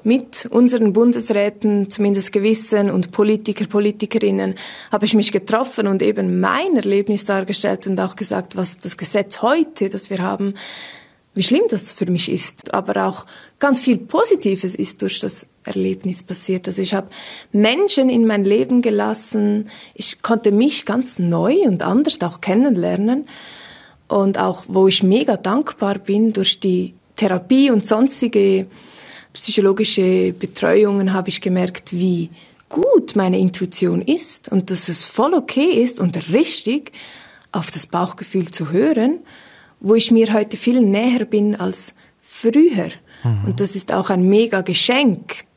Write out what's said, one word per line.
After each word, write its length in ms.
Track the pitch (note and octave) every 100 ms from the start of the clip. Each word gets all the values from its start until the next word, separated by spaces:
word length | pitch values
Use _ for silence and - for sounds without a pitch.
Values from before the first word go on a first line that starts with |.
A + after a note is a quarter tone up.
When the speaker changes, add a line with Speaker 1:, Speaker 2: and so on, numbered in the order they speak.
| G#3+
Speaker 1:
mit 420 | C4 - - -
unseren 440 | A#3 B3 B3 G#3+
Bundesräten, 960 | G3 A#3+ A#3 G#3+ G#3 G#3 G#3 G#3+ G#3 G3
zumindest 420 | G#3 G3+ G3 F#3+
gewissen, 580 | G3+ G#3 A3 - G#3+ G3+
und 220 | F#3 F3+
Politiker, 540 | - G#3 G#3+ G#3+ G3+ G3+
Politikerinnen, 880 | G#3 G#3 G#3 G#3+ A3 G#3 F#3+ F#3+ F#3 - - -
habe 160 | G#3 G#3+
ich 100 | A3
mich 180 | G3+
getroffen 520 | G3 F#3+ A3 C4 A#3 G3+
und 140 | F#3+
eben 380 | G#3 G#3 F#3 F3+
mein 380 | F#3+ - F#4 C4+
Erlebnis 480 | G3 G3 G3+ G3+ G#3
dargestellt 640 | G3 F#3+ G3 G3 F#3+ G3
und 120 | F#3+
auch 160 | F#3 -
gesagt, 400 | G3+ G3 F#3 F#3+
was 240 | F3+ -
das 160 | F#3 -
Gesetz 460 | - G#3 G3+ -
heute, 480 | A3+ D#4+ D#4+ - F#3+
das 200 | G3 -
wir 100 | F#3+
haben, 340 | F#3 G3 G3 G3 - - - - - _ _
wie 100 | G3
schlimm 200 | F3+ D4 A4+
das 240 | G3+ -
für 180 | - F3+
mich 220 | F3 -
ist. 420 | F3+ - - -
Aber 320 | G3 G3 G3+ F#3+
auch 200 | F#3 - - - _
ganz 220 | C#4+ B3+
viel 160 | C4 A#3+
Positives 800 | - D#4 A#4 G4 G3+ F#3+ F#3 F3+
ist 260 | - -
durch 180 | F#3+ -
das 260 | G3+ - - _ -
Erlebnis 580 | G3 F#3 F#3+ F#3+ F3+
passiert. 460 | - F3+ - F#3 F#3
Also 120 | F#3
ich 120 | F#3
habe 160 | G3 G3 - - - -
Menschen 580 | G#3 G#3+ C#4+ G4+ C#4+ B3+
in 160 | B3 A3+
mein 200 | G#3 G3
Leben 360 | A3 B3+ B3
gelassen. 880 | A#3+ G#3 G#3+ A3 - G#3+ G#3 G#3 G#3+ - -
Ich 280 | - - -
konnte 300 | - A3+ G#3+
mich 320 | G3+ C#4 - -
ganz 340 | A#3 B3+ -
neu 440 | F3 E3+ F3+ E4+
und 200 | D4 F3
anders 380 | - A3 D4 -
auch 180 | F3 -
kennenlernen. 880 | G3 G3+ C#4 F#3+ F3 F3+ G#3+ C4+ - - - - - - - _ -
Und 320 | G3+ G3 G3
auch, 240 | F#3+ - -
wo 200 | F#3 F#3+
ich 160 | F#3+
mega 340 | F#3+ A3+ D4 G3+
dankbar 640 | F#3 A#3+ D4+ - G3 G3
bin, 340 | G3 G#3 A3+
durch 260 | G#3+ F#3 -
die 360 | F#3+ F3+ F3+ - _ -
Therapie 540 | G3+ F3+ F3+ C4 C#4
und 160 | A#3+ -
sonstige 800 | A3 C4 - A#3 G#3+ G3 F#3+ F#3+ - - - - - -
psychologische 1000 | - - - G3 G3 G#3 - F#3 F#3 F#3
Betreuungen, 800 | F3 F#3+ - F3 G3 G#3 G3+ F#3+
habe 160 | F#3+ F#3+
ich 120 | -
gemerkt, 520 | F#3+ F3+ F3+ F3+ -
wie 380 | F3 F#3 E3+ E3 - - _ _
gut 460 | - B4 G#4 - G3+
meine 220 | F#3 F#3
Intuition 640 | F#3 - F#3 - F3+ F3
ist 480 | B3 E4 - - -
und 220 | G3 F#3+
dass 180 | F3+ -
es 160 | D#3+ -
voll 300 | - C#4 F4
okay 340 | - C4 E4 B3
ist 160 | B3 -
und 320 | F3+ E3+ D#3+
richtig, 580 | A3 F4 - G#3+ C#4+ - - - - - - _
auf 180 | - D#3+
das 160 | - -
Bauchgefühl 640 | F3 F3 - - F#3+ E3+
zu 220 | - D3+
hören, 480 | F3 D4 C4 B3 F4 - - - - _ _
wo 140 | G3
ich 160 | A3+ A3
mir 240 | A3+ A3
heute 240 | G#3+ G#3 -
viel 240 | A#3+ B3+
näher 440 | G#3 G3 B3 A#3+ G#3+
bin 300 | G#3+ G#3 G#3
als 380 | F#3 F#3 - - _ _
früher. 680 | - - A3+ C4+ E4 G#3 E3 - _ -
Speaker 2:
Mhm. 220 | A#2+ G#2+ G2+
Speaker 1:
Und 140 | A#2+
das 160 | G3 G3
ist 180 | -
auch 160 | F3+ F#3
ein 140 | F#3 F#3
mega 340 | G#3 A3+ G3
Geschenk. 840 | F#3 E3 - B3+ C4+ - - - -